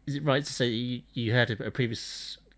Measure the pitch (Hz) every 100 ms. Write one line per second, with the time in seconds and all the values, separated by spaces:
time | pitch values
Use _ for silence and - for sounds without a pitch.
0 | - 143 147 135 147 - 123 113 123 120
1 | - - 117 120 120 110 117 - 120 113
2 | - - - - -